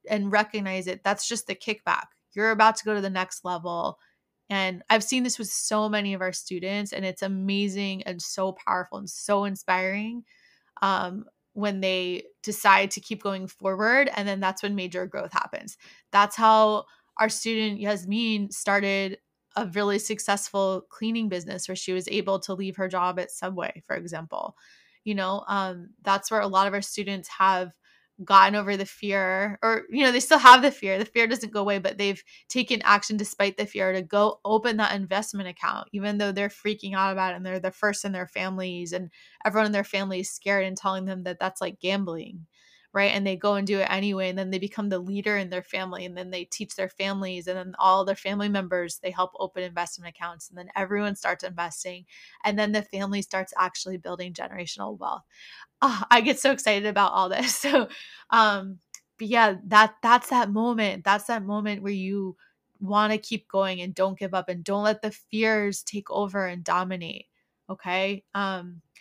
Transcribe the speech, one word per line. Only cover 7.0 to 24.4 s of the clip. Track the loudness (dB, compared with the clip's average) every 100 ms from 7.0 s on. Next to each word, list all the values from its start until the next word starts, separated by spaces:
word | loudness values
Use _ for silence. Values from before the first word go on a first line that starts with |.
it's | -6 -4
amazing | -4 -2 -2 0 0 -2 -4 -4
and | -8 -8
so | -8 -4 -4
powerful | -2 -2 -2 -2 -10
and | -12
so | -10 0 0
inspiring, | 0 -4 -2 0 0 -4 -6 -10 -14 _ _ _ _ -2
um, | 0 2 -2 -6 -12 _ _
when | -4 -2 0
they | 0 0 -2 -6 -10 _
decide | -8 4 6 6 4
to | -4
keep | -8 -6
going | -6 -6 -8
forward. | -6 -4 0 2 4 2
And | 0 -4
then | -2
that's | -2 -2
when | -4 -4
major | -4 -6 -6
growth | -8 -8
happens. | -10 -10 -12 -14 -20 -20 -20 _
That's | 2 2 4
how | 6 8 6 2 -6 _ _ -2
our | -2
student | 0 -2 -2 -2 -2
Yasmin | -4 -4 -2 -2 0 -2 -4
started | -4 0 0 2 0 -2 -8 _ _ _ -6
a | -4
really | -2 0 0
successful | -2 -4 -2 -2 -2 -2 0 -2 -8
cleaning | -6 -4 -2 -2
business | -4 -8 -10 -8
where |
she | -8 -4
was | -4 -2
able | -2 0 -2
to | -2
leave | -6 -6 -4
her | -4
job | -2 -2 -2
at | -6
Subway, | -8 -8 -6 -8 -8 -8
for | -6
example. | -6 -10 -8 -8